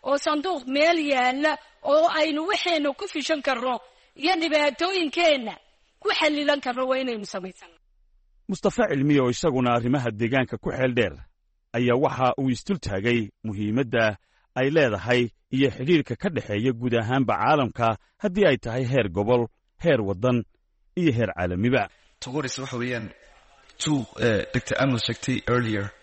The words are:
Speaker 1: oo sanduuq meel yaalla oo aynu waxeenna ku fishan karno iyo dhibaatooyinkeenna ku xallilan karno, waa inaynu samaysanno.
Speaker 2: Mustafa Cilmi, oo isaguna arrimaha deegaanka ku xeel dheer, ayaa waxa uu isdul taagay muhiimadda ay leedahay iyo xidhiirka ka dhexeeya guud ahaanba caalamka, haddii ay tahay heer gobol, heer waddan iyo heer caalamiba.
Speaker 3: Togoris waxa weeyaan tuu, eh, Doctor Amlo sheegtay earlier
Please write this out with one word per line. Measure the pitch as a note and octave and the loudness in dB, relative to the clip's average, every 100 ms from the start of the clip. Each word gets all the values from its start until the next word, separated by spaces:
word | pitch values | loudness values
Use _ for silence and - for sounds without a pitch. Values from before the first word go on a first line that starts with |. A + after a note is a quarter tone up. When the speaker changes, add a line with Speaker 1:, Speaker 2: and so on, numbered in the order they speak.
Speaker 1:
oo | C4 C#4 | 0 0
sanduuq | - D4+ D#4+ E4 B3 | 0 -2 -2 -4 -4
meel | C#4 D#4+ E4+ | 2 2 2
yaalla | D4 C4+ B3+ C4 D4+ D4+ - _ | 0 0 0 2 -2 -2 -10 _
oo | - D4 E4 | 2 4 4
aynu | D4+ D#4 D4 E4 | 2 0 -2 -2
waxeenna | G#4 F4+ D#4+ C#4+ | -2 0 0 -2
ku | C4 G4 | -4 -8
fishan | D#4+ C4 D#4+ | -6 -2 -2
karno | C#4 B3+ B3+ A#3+ - _ _ - | -2 -2 -2 -4 -8 _ _ -4
iyo | D4+ F#4 | -2 0
dhibaatooyinkeenna | E4 D4+ D4 - F4 F#4+ D#4+ E4+ E4+ C#4+ A3 F3+ _ _ _ _ | 0 2 0 0 -2 0 -2 2 2 2 -2 -12 _ _ _ _
ku | G4+ | -4
xallilan | - D#4 D4 C#4+ C#4+ | 0 0 0 0 0
karno, | C4 B3 C4 | -2 -4 -2
waa | C4 | -2
inaynu | C4 A3+ G3+ | -2 -6 -8
samaysanno. | G3 F#3 - F#3+ _ _ _ _ _ _ _ - | -10 -12 -16 -20 _ _ _ _ _ _ _ -8
Speaker 2:
Mustafa | F#3 G3+ - A#3 | -2 -2 0 0
Cilmi, | C#3 C#3+ C#3+ | 2 4 4
oo | B2+ | 4
isaguna | A#2+ E3+ B2+ B2 | 2 0 2 2
arrimaha | A#2+ A#2+ C#3 B2 | 2 2 0 0
deegaanka | G#2 A#2 C3+ B2 A2 | -2 0 0 0 -4
ku | - | -6
xeel | - C3 | -2 0
dheer, | A#2+ G2+ C#2+ - _ _ _ _ | 2 0 -2 -18 _ _ _ _
ayaa | A#2 B2 A#2+ | -2 2 2
waxa | C#3 A#2+ B2+ - | 2 2 0 2
uu | C3 | -2
isdul | A#2+ - F#3+ | -2 -2 -4
taagay | - G2 A2 A#2+ G#2 _ | -2 -2 2 0 0 _
muhiimadda | A2 G2+ G#2 A2+ C3 A#2+ A2 G2 _ _ _ - | -8 -4 -2 0 0 2 0 0 _ _ _ -2
ay | C3+ | 2
leedahay | D#3+ C3+ G2+ G#2 B2 A#2+ _ _ | 4 2 0 0 2 0 _ _
iyo | C3 C3+ | 0 0
xidhiirka | - C3 E3+ - - | 0 2 2 2 -4
ka | G3 | -4
dhexeeya | C#3+ - G#2 B2 | -4 -4 -2 -2
guud | A#2 B2 A#2 | -2 0 0
ahaanba | G#2+ C3 A#2 G2+ | 0 0 0 0
caalamka, | A#2 D3+ B2 - A#2 G#2+ _ _ | 2 2 0 0 0 0 _ _
haddii | G3+ F3+ F#3 | -4 4 4
ay | C3 | 4
tahay | A#2+ A#2 B2 | -2 -4 0
heer | C3+ G#2 | 0 0
gobol, | F2 G2+ B2 A#2 _ _ _ | 0 2 2 2 _ _ _
heer | E3+ C3+ | 2 2
waddan | G2 F#2 B2 B2 - _ _ _ _ - | 0 0 0 0 -2 _ _ _ _ 0
iyo | E3 | 0
heer | A#2 A2 | 2 -2
caalamiba. | - F2+ F2+ A2+ B2 G2 _ _ _ | -2 -2 0 0 0 -2 _ _ _
Speaker 3:
Togoris | - C3+ C3+ - | -8 -6 -6 -8
waxa | C3 B2 | -8 -6
weeyaan | B2 A#2+ A2 - - - _ _ _ - | -6 -6 -8 -16 -20 -20 _ _ _ -8
tuu, | - D3 A2 - | -2 -2 -4 -2
eh, | A#2+ G#2 - | 0 0 -2
Doctor | B2 - - | -6 -4 0
Amlo | C3+ A#2+ | 0 0
sheegtay | - A#2 - B2+ - | -4 -6 -4 -4 0
earlier | B2 A#2 G#2+ G2 - | 0 0 -2 -6 -10